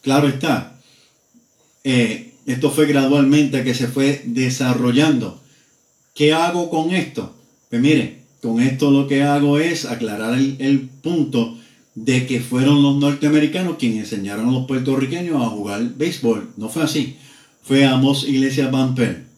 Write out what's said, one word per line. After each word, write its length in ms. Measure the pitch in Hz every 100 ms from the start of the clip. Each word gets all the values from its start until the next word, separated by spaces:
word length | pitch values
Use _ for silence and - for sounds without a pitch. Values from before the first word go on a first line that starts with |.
Claro 260 | 139 139 143
está, 520 | 135 160 107 - - _ _ _ _ _ _ _ _ _ _
eh, 500 | 135 123 113 - - _ -
esto 240 | 127 147
fue 160 | 151 151
gradualmente 760 | 139 135 143 135 147 139 131
que 120 | 123 123
se 120 | 131
fue 360 | 139 139 139 123
desarrollando. 1160 | 120 127 - 127 120 123 123 156 127 - - _ _ _ _ _ _ _
¿Qué 180 | - 147
hago 380 | 160 170 175 170
con 220 | 156 160
esto? 440 | 185 139 - - - _ _ _
Pues 100 | 120
mire, 400 | 139 147 - - _ _
con 220 | 117 113
esto 300 | 131 131 143
lo 160 | 139 139
que 160 | 139
hago 340 | 143 143 143 147
es 280 | 165 160 -
aclarar 520 | 117 113 104 113 127
el, 200 | 139 135
el 220 | 135 139
punto 760 | 127 - 165 170 135 120 117 - - _ _ 110
de 320 | 113 127 127
que 120 | 123
fueron 440 | - 123 135 143
los 140 | 139 139
norteamericanos 800 | 143 139 147 151 147 185 180 -
quienes 320 | 120 110 104
enseñaron 380 | 104 98 107 117
a 20 |
los 160 | 127 131
puertorriqueños 760 | 131 131 131 131 175 175 147
a 80 | 113
jugar 460 | 107 101 101 120 123
béisbol. 580 | 165 180 120 104 95 -
No 140 | 110
fue 140 | -
así. 320 | 302 156 131 - - - _ _
Fue 220 | - 135 135
Amos 400 | 131 135 135 135
Iglesias 440 | 131 135 135 131
Van 220 | 131 127
Pelt. 320 | 127 110 90 -